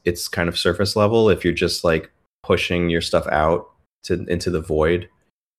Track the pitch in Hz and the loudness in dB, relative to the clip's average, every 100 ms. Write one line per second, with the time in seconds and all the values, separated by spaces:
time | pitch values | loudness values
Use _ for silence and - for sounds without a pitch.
0 | - 87 - - 85 - 92 85 98 107 | -4 -4 -6 -4 -2 0 -2 0 -2 2
1 | 104 113 110 87 90 80 87 - 87 80 | 2 4 4 4 0 0 -2 0 0 0
2 | - _ _ _ - 92 - 87 85 82 | -4 _ _ _ -2 -2 0 -2 0 0
3 | - 85 - 76 78 85 - _ _ _ | 0 -2 0 0 2 0 -4 _ _ _
4 | - 90 - 87 95 85 - 78 78 87 | -6 -6 -2 -4 -2 -4 -2 0 2 0
5 | 98 _ _ _ _ | -4 _ _ _ _